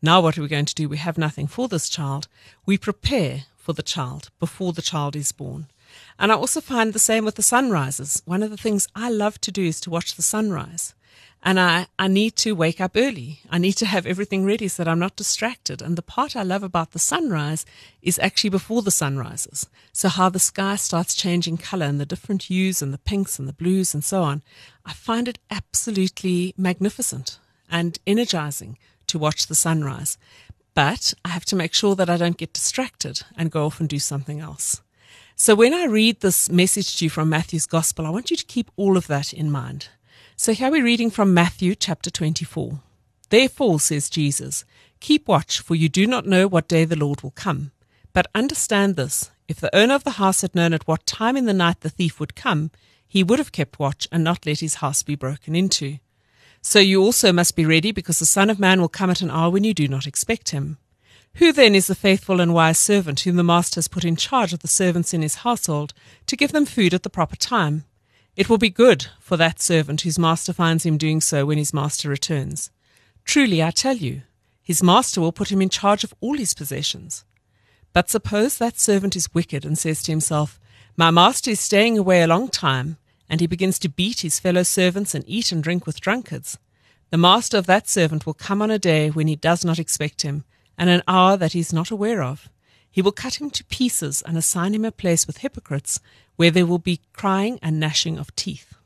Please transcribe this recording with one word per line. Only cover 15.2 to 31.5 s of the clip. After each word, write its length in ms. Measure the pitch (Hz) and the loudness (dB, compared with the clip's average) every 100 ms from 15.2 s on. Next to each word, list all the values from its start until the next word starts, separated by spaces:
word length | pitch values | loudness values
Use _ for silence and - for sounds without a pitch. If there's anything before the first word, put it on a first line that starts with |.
| 202 - 220 247 - - | -6 -4 -4 -6 -10 -10
And 140 | - 170 | -6 -6
the 80 | |
part 320 | - - 285 262 | -6 -4 -4 -4
I 80 | |
love 180 | 190 190 | -4 -4
about 300 | 196 180 160 | -2 -4 -4
the 80 | 165 | -4
sunrise 680 | - 311 320 170 147 156 - - - _ | -2 -2 -2 -2 -2 -6 -8 -18 -20 _
is 200 | - 170 | -4 0
actually 320 | 190 - 208 | 0 0 -2
before 320 | 185 - 226 | -2 -2 -4
the 80 | 202 | 0
sun 260 | - 147 139 | -2 -2 -4
rises. 500 | - - - 143 - _ _ | -8 -10 -10 -10 -12 _ _
So 160 | - 190 | -2 -2
how 220 | 170 185 | 2 0
the 80 | 185 | 2
sky 380 | - - 196 202 | -2 -2 -4 -4
starts 400 | - 170 175 - | -2 -2 -2 -4
changing 420 | 185 175 170 165 | -2 -2 -2 -6
color 300 | - 190 147 | -6 -4 -2
and 120 | 143 | -2
the 60 | 143 | -4
different 380 | - - 196 | -8 -6 -6
hues 360 | - 185 190 180 | -2 -2 0 -2
and 140 | 139 | -6
the 60 | 139 | -6
pinks 400 | - 202 190 - | -4 -2 -4 -6
and 80 | 135 | -10
the 40 | |
blues 420 | 143 170 190 185 151 | -6 0 0 0 -2
and 80 | |
so 180 | 147 196 | -2 0
on. 220 | 160 147 - - - _ - | 0 -2 -8 -20 -20 _ -18
I 80 | |
find 340 | - - 226 247 | -14 -6 -4 -4
it 120 | 240 _ | -8 _
absolutely 1040 | 202 - - - 202 185 - 185 180 180 190 | -10 -6 -6 -4 0 -2 -2 -2 -2 -2 -2
magnificent 840 | 185 180 190 - 247 - 131 - _ _ _ | -2 0 -2 -2 -8 -6 -10 -14 _ _ _
and 260 | 170 170 165 - | -4 -4 -4 -2
energizing 720 | 208 240 175 147 143 87 123 _ _ - | 0 0 -2 -4 -8 -12 -18 _ _ -8
to 100 | 165 | -2
watch 300 | 151 147 - | -2 -2 -2
the 80 | 156 | 0
sunrise. 640 | 170 160 147 123 143 - _ - _ - _ - | 0 0 -2 -6 -8 -8 _ -20 _ -20 _ 0
But 400 | 143 185 - - 180 | 0 2 -4 -4 -6
I 40 | |
have 160 | 175 | -8
to 100 | - | -2